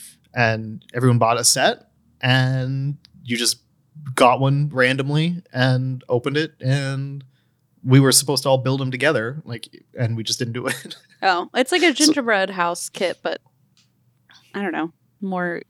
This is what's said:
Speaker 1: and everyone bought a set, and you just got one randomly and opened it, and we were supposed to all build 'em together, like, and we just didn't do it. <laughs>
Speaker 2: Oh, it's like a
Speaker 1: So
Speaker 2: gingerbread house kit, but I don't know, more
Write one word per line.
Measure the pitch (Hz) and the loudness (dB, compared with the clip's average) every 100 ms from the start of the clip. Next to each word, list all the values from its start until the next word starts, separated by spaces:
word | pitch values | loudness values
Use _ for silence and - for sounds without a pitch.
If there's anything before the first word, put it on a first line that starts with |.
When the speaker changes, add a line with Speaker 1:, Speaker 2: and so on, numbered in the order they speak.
| - _ _ | -20 _ _
Speaker 1:
and | 123 113 110 110 110 - | 0 0 0 -6 -14 -12
everyone | 123 127 120 | 0 2 4
bought | 113 117 | 4 2
a | |
set, | 117 131 135 - _ _ _ _ | 2 2 2 0 _ _ _ _
and | 127 131 131 131 127 135 139 139 _ - | 2 4 2 0 -2 -4 -4 -6 _ -16
you | 120 117 | -8 -2
just | 120 - _ _ _ 156 143 131 | -2 -4 _ _ _ -16 -6 2
got | 127 127 | 4 4
one | 135 143 147 | 2 0 0
randomly | 127 127 135 139 147 165 175 - | 0 0 0 -2 0 0 -4 -6
and | 127 131 127 131 127 - | 0 2 2 -2 -6 -2
opened | 123 135 143 | -2 -2 -2
it, | 156 - | -4 -4
and | 131 139 139 135 139 139 - _ _ _ _ _ | -2 -2 -2 -6 -8 -12 -18 _ _ _ _ _
we | 131 135 | 4 6
were | 135 | 8
supposed | 120 139 135 | 4 2 0
to | 139 | 2
all | 131 | 2
build | 127 135 | 2 -2
'em | 127 | -2
together, | 127 143 131 113 151 | -2 0 0 -2 -8
like, | - 117 - - _ - | -12 -14 -16 -20 _ -4
and | 113 113 | -4 -2
we | |
just | 104 - | -4 -4
didn't | 117 | -4
do | 120 131 | -6 -6
it. | - - - | -8 -10 -20
<laughs> | _ _ | _ _
Speaker 2:
Oh, | 190 175 - | 0 0 -2
it's | - 254 | -2 0
like | 359 | 2
a | 339 | 2
Speaker 1:
So | 262 302 | 2 2
Speaker 2:
gingerbread | 294 233 202 190 | 2 0 0 0
house | 185 175 175 - | -2 -2 -4 -8
kit, | - 180 - | -4 -4 -4
but | - - _ _ _ _ _ _ _ _ _ _ _ 196 | -6 -8 _ _ _ _ _ _ _ _ _ _ _ -8
I | |
don't | 196 | -6
know, | 156 165 - _ _ | -4 -6 -10 _ _
more | 196 185 175 170 | -6 -4 -4 -6